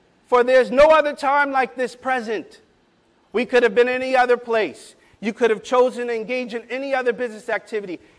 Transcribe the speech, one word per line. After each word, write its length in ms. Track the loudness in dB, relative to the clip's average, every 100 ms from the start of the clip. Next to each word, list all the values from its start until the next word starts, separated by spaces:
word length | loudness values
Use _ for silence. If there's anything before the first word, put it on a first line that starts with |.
| _ _ -2
For 180 | 0
there's 260 | 4 4 4
no 140 | 4
other 280 | 6 6 2
time 380 | -2 0 2 0
like 240 | 0 -2
this 220 | -4 -8 -6
present. 640 | -6 -4 -4 -8 -8 -20 _ _ _ _ _ _ _
We 140 | -4 0
could 160 | 2
have 120 | 2
been 140 | 2 2
any 280 | 0 -2 0
other 200 | 2 0
place. 580 | 0 -2 -2 -6 -20 _ _ _
You 120 | -8
could 180 | -2 0
have 120 | -2
chosen 460 | -2 2 2 0 -6
to 60 |
engage 400 | -6 -6 -6 -6
in 80 | -10 -10
any 240 | -8 -4
other 180 | -4 -2
business 360 | -4 -6 -10 -6
activity. 520 | -8 -6 -10 -8 -14 _